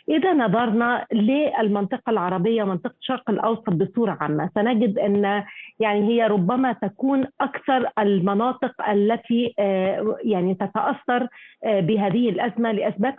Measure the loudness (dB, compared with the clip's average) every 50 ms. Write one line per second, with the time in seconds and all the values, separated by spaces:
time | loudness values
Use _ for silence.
0 | -4 -2 0 2 2 2 2 2 2 2 2 2 2 2 2 2 2 2 0 -2
1 | -2 -2 0 2 2 2 2 2 0 0 0 0 0 0 0 0 -2 -4 -4 -6
2 | -4 -2 -2 0 0 -2 -2 0 0 0 0 0 0 -2 -2 -4 -6 -8 -10 _
3 | -8 -6 -6 -4 -2 -2 -2 0 0 0 -2 -2 -2 -2 0 0 0 0 0 0
4 | 0 0 -2 -2 -4 -2 -2 -2 -2 -2 0 0 0 2 2 2 2 2 0 0
5 | 0 2 2 2 2 0 0 -2 -4 -6 -12 -20 -20 -20 -6 -2 -2 0 2 2
6 | 2 2 2 2 2 2 2 2 2 2 2 2 0 0 -2 -2 -4 -6 -4 -2
7 | 0 0 2 0 0 -2 -4 -4 -4 -4 -4 -4 -2 0 0 0 0 0 -2 0
8 | 2 2 2 2 2 2 0 0 0 0 -2 -2 -4 -6 -6 -4 -4 0 2 2
9 | 2 2 0 -2 -2 -2 0 0 0 0 -2 -2 0 0 0 0 0 0 -2 -2
10 | -2 -4 -4 -2 -2 0 0 2 0 0 0 -2 -4 -4 -2 -2 -2 -2 -4 -4
11 | -4 -2 -2 -2 -2 -4 -8 -14 -20 -20 -16 _ -4 -2 0 0 2 2 0 0
12 | 0 0 2 2 2 0 0 0 -2 -2 -2 -2 -2 -2 -2 -2 -2 -4 -2 -2
13 | -2 -2 -2